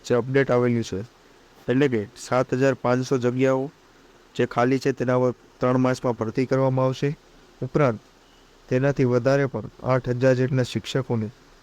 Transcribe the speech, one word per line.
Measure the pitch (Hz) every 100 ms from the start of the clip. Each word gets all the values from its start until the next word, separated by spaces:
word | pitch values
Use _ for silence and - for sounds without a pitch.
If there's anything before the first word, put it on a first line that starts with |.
જે | - 123
અપડેટ | 127 135 135
આવેલું | 123 123 117
છે, | 113 95 117 _ _ - _ - -
એટલે | 127 143
કે | 113 101 -
સાત | - 127 127
હજાર | 127 135
પાંચસો | 123 123 127 127 135
જગ્યાઓ | 120 127 131 131 143 - _ _ - - _ -
જે | 120
ખાલી | 120 127 131
છે | 139
તેના | 127 127 127
પર | 127 - - _
ત્રણ | 127 131
માસમાં | 127 127 131
ભરતી | 110 110 135 127
કરવામાં | 131 135 131 131
આવશે. | 127 143 156 _ - - -
ઉપરાંત | 131 151 135 104 - _ _ _ _ _ -
તેનાથી | 127 139 135 123
વધારે | 123 127 139 139
પણ | 110 - -
આઠ | 127 131 123
હજાર | 123 131 127
જેટલા | 127 131
શિક્ષકોને | 120 113 - 139 123 117 107 - - -